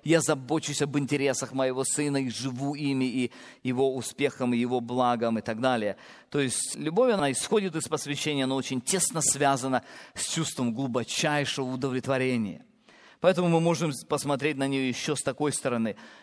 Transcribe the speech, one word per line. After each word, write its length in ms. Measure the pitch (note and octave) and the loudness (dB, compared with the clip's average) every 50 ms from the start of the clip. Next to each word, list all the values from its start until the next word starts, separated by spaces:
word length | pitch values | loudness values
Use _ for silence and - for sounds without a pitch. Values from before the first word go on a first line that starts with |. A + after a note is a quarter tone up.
| - | 2
я 180 | D3+ E3 E3 | 4 4 4
забочусь 600 | - - D#3 C3+ C3 A#2+ D#3 D#3+ - D3 D3 - D3 | 4 2 0 0 0 -2 -2 -2 -2 -2 -2 -2 -2
об 140 | C#3+ C#3 D3 | 0 0 0
интересах 560 | C#3+ B2 D3 C#3 C#3 C#3 B2+ - C3+ A#2 - | 0 0 0 0 2 0 0 0 -4 -4 -2
моего 300 | C3+ C3 C3 B2+ B2+ A#2+ | -2 0 0 0 0 -2
сына 340 | - - D3+ D3 D3 C#3 C#3 | -2 0 0 0 0 0 0
и 120 | C3+ B2 | 0 -2
живу 460 | G#2+ G#2 B2 C3+ B2 A#2+ C#3 C#3+ D3 | -4 -4 -4 -4 -4 -2 -4 -4 -4
ими, 300 | C#3+ D3+ C#3 C#3 C3 C3 | -2 -2 0 0 0 0
и 260 | B2+ A2+ C3 B2 A#2+ - - - - - - - | 0 0 -2 -2 -2 -4 -10 -18 -20 -18 -8 -4
его 320 | B2+ B2+ B2+ C3+ C3+ C3 | -2 0 2 2 2 0
успехом, 580 | C3 A2+ - - - C#3 C3+ - - C3 A#2+ B2 | -2 -6 -8 -2 -2 -2 -2 0 0 0 0 2
и 40 | A#2 | 2
его 220 | A#2+ A#2+ B2+ B2 | 2 0 0 -2
благом", 600 | A#2+ A#2 B2 B2+ B2+ B2 B2 A#2 A#2 A#2 A2+ A2 | -2 -2 0 2 2 2 2 2 0 0 0 -2
и 20 | |
так 180 | G#2 - A2 A2 | -2 -4 -4 0
далее. 380 | B2 C3 B2+ A#2 G#2+ G2+ F#2 - - - - - - _ | 2 2 2 2 0 -2 -4 -6 -12 -20 -20 -20 -12 _
То 100 | - D3 | -2 0
есть 360 | C#3 B2+ A2 - - - - | 0 0 0 -2 -4 -6 -6
любовь, 380 | - D3 D3+ E3 G#3 B3+ B3+ A3 | -6 -6 -2 2 4 4 4 4
она 180 | F#3+ D3 C#3 | 2 2 0
исходит 440 | C3 - - - A3 G#3+ G3 F#3 D3+ | 0 0 0 0 2 2 2 0 -2
из 120 | D#3+ - - | -4 -4 -2
посвящения, 580 | D#3 C#3+ - C#3+ C#3+ C#3 - D3+ D3 C#3 C3 | -4 -4 -2 -4 -4 -2 -2 -2 0 0 0
но 100 | C3 C3+ | 0 0
очень 260 | C3+ B2+ - C3 B2+ | -2 -2 -2 -4 -2
тесно 400 | - - - F#3 - - - D#3+ | -2 0 0 0 0 0 0 0
связана 600 | D3 - - D3 C#3+ C#3 C#3 C3 B2 C3 C3 B2 - - - - - - - | 0 0 2 2 4 2 2 2 2 0 0 0 -2 -4 -10 -20 -20 -14 -10
с 140 | - - - | -8 -6 -4
чувством 420 | - E3 D#3 - - - B2+ A#2+ A2 | -2 -2 -2 -2 -2 -2 -2 -2 0
глубочайшего 920 | A#2+ C#3 C3+ A#2 B2 A2+ - - - - D3+ D3 D3 C#3 - - - C3+ | -2 -2 -2 -2 -2 -2 -2 -2 0 0 2 2 0 0 -2 -2 -4 -4
удовлетворения. 1000 | B2+ B2+ B2+ C3 C3+ B2+ B2+ - C3 C3+ B2+ C3 C3 B2+ A#2 A2 G2 E2 - - _ _ _ _ - - - - - - _ | -4 -4 -2 -2 -2 -2 -2 0 0 0 2 2 2 0 0 -2 -2 -6 -10 -16 _ _ _ _ -20 -20 -20 -20 -20 -8 _
Поэтому 280 | - F3+ F#3 F3 F3+ E3+ | 4 4 6 6 4 4
мы 100 | E3 E3 | 6 6
можем 320 | E3 E3+ E3+ - F3 D#3 B2+ - - - | 6 4 4 4 2 0 -2 -4 -4 -2
посмотреть 500 | D3+ C#3 - D3+ C#3+ B2+ C3+ D3+ D3 C3+ | -2 -2 0 0 0 0 0 0 0 0
на 100 | C3+ C#3 | 0 0
нее 200 | C#3 C3+ C3 B2+ | 0 0 0 0
еще 280 | A#2+ - - - D3 | -2 -2 -2 -2 -2
с 60 | C3 | -2
такой 300 | - C#3+ B2 - D#3 D3 | -2 -4 -2 0 0 -2
стороны, 440 | C3+ - - C#3 B2 A#2 A2+ A2 G2 - - - - - | 0 0 -2 0 0 0 0 -2 -2 -6 -12 -20 -20 -20